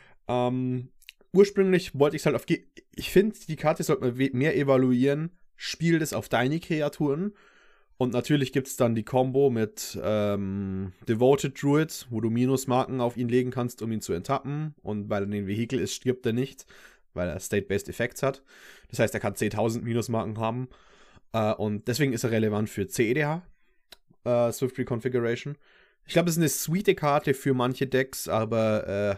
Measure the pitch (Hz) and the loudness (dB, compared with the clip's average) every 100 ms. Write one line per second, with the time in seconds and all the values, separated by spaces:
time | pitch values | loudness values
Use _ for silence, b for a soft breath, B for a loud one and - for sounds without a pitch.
0 | B B - 123 123 127 127 127 127 - | B B -4 0 0 0 -2 -4 -8 -18
1 | - - _ 180 202 202 190 180 - 131 | -20 -20 _ 6 6 6 4 2 0 2
2 | 143 151 160 123 - 165 - - - - | 2 4 0 0 0 -2 -4 -20 -20 -10
3 | - 180 214 - - 156 151 165 - 143 | 2 4 4 0 -10 -2 0 0 0 0
4 | 127 120 135 127 147 147 139 135 131 123 | 0 0 0 2 2 2 4 4 6 4
5 | 135 143 165 - - - - - 165 165 | 4 2 -4 -10 -20 -14 -12 -2 2 2
6 | 156 110 - 117 123 160 - 156 147 - | 2 -4 -2 0 2 0 -2 -2 -2 0
7 | 147 147 202 b b b b b b - | 0 0 -4 b b b b b b -2
8 | 127 120 123 147 131 143 131 - 120 113 | -2 0 0 0 2 -2 -4 0 0 0
9 | 107 127 131 127 139 113 110 - - - | 0 0 2 4 4 4 -2 -4 -12 -6
10 | 98 107 104 101 98 98 98 95 95 - | -2 0 0 -2 -4 -6 -6 -6 -8 -8
11 | - 110 127 139 143 - 143 147 160 - | -4 2 4 4 2 -2 2 2 0 -6
12 | - 113 113 117 127 135 - 127 - 131 | -8 -4 0 2 2 0 0 0 0 -2
13 | 120 117 120 123 123 127 120 - 113 110 | -2 -2 0 2 0 -2 -6 -4 -6 -6
14 | - 87 92 135 - 147 156 147 - 104 | -4 -4 -2 -4 -2 -6 -6 -8 -8 -8
15 | 104 104 101 104 98 104 117 131 104 - | -4 -4 -2 -4 -4 -4 -2 -2 -4 -4
16 | 127 123 117 113 135 - - b b b | -4 -2 0 -2 -4 -8 -20 b b b
17 | b - 90 82 - 101 95 101 - - | b -6 -6 -6 -4 -4 -2 -4 -4 -6
18 | 117 - 139 135 B B B B B - | -6 -2 -4 -4 B B B B B -2
19 | 110 107 104 98 - 107 117 123 120 117 | 0 0 -4 -2 -2 0 -2 -2 -4 -4
20 | 110 113 98 107 113 120 127 b b b | -2 -4 -4 -4 -4 -4 -8 b b b
21 | b b _ 113 107 - 107 104 - 113 | b b _ -2 0 0 -2 -4 -4 0
22 | 143 113 120 110 110 104 110 - 98 - | 0 0 0 2 2 0 -2 -4 -6 0
23 | 110 135 147 160 - - _ _ _ - | 2 2 0 -4 -8 -20 _ _ _ -20
24 | _ _ 120 120 120 113 127 - 120 117 | _ _ 0 2 2 0 -4 -2 -4 -2
25 | 123 123 120 117 147 147 b b b b | -2 0 0 -2 -6 -12 b b b b
26 | - 165 175 160 156 - - 175 208 190 | -2 0 2 2 2 0 -2 -2 2 2
27 | 147 143 151 135 143 127 123 131 131 131 | 4 2 2 0 2 2 0 0 0 0
28 | 135 - - 101 113 113 110 107 - 98 | 0 -4 -2 0 0 2 2 2 0 -2
29 | 104 | -2